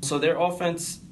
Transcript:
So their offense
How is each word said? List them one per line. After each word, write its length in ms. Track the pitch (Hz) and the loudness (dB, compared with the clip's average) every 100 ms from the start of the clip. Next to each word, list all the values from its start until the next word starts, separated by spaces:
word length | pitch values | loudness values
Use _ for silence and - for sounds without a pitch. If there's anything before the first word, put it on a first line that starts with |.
So 180 | - 147 | -2 2
their 180 | 156 165 | 4 4
offense 600 | 175 175 175 170 - - - | 2 2 -2 -2 -6 -10 -12